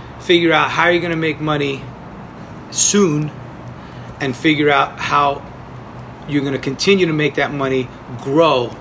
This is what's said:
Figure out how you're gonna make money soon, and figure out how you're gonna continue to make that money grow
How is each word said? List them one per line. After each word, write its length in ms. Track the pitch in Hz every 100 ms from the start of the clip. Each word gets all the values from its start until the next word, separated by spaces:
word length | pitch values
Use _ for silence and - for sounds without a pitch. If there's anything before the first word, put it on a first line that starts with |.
| - -
Figure 320 | - 175 165
out 180 | 156 135
how 180 | 151 170
you're 140 | 175
gonna 140 | 170 160
make 240 | 160 151
money 420 | 151 147 143 135 - - - - - - - - -
soon, 600 | - - 202 185 151 151 - - - - - - - - -
and 140 | 135
figure 360 | 123 160 147 147
out 280 | 139 139 -
how 440 | - 143 143 139 - - - - - - - - -
you're 140 | 143
gonna 160 | 139 131
continue 480 | 143 131 190 196 170
to 60 |
make 220 | 156 147
that 180 | 147 139
money 360 | 143 135 131 127 - - 123
grow 480 | 139 147 160 131 113 -